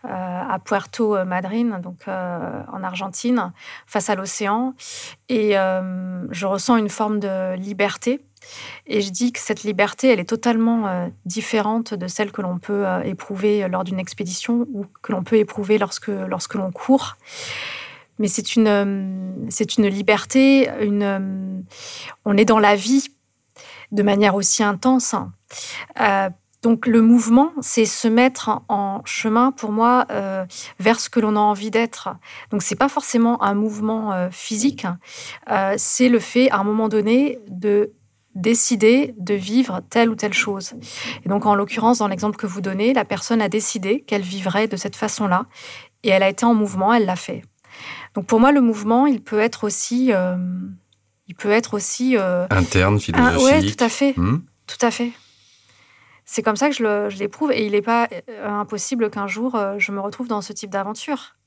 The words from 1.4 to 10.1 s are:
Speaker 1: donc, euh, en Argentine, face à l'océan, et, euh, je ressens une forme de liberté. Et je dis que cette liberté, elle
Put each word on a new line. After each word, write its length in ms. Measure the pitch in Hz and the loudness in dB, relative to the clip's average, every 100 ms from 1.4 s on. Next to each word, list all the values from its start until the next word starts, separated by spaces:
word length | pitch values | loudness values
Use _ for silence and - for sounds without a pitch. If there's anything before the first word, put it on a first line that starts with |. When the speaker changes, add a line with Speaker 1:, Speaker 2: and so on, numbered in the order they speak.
| 185 220 240 196 | -2 -2 -2 -4
Speaker 1:
donc, 300 | 180 175 - | -10 -14 -10
euh, 540 | 190 180 175 - - - | -6 -6 -6 -8 -10 -12
en 100 | 185 | -10
Argentine, 680 | 185 180 190 180 240 247 180 - - - _ | -8 -8 -8 -6 -2 0 -2 -8 -20 -20 _
face 240 | 208 190 | -4 -2
à 60 | 196 | -4
l'océan, 580 | 196 - 202 214 254 254 - - - - _ | -4 -4 -2 0 -2 -6 -14 -14 -14 -18 _
et, 280 | 247 214 196 | 0 2 2
euh, 720 | 190 185 185 185 185 185 180 | 2 0 -4 -6 -8 -8 -8
je 140 | 175 196 | -6 -4
ressens 320 | 196 - 233 | -2 2 2
une 100 | 208 | 2
forme 320 | - 214 214 | -2 -2 -2
de 340 | 196 190 185 | -2 -4 -4
liberté. 720 | 185 196 196 202 - - 277 _ _ - - - - - | -6 -8 -2 -2 -2 -4 -4 _ _ -20 -18 -18 -18 -4
Et 120 | 214 | -2
je 80 | 202 | -2
dis 200 | 180 240 | -2 -2
que 80 | 240 | -2
cette 240 | - 214 | -6 -4
liberté, 460 | 208 196 202 - | -4 -2 -2 2
elle 100 | 262 | 2